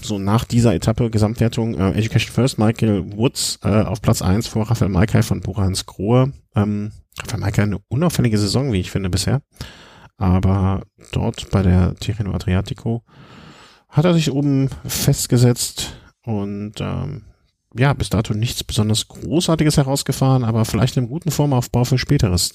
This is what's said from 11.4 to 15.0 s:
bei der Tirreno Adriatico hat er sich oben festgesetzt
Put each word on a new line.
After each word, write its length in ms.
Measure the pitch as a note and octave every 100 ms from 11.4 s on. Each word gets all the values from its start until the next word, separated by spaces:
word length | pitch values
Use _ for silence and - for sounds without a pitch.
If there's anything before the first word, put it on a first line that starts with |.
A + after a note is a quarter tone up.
| -
bei 120 | G2+
der 320 | F#2+ F#2 F2+ F#2
Tirreno 360 | - F#2+ G2
Adriatico 720 | F#2 - F#2 G2 - A2+ A#2 - - - - - - - _ _
hat 160 | D3
er 100 | F3
sich 180 | E3 D3+
oben 360 | C3+ C#3+ C3+ C3+ -
festgesetzt 1120 | B2 -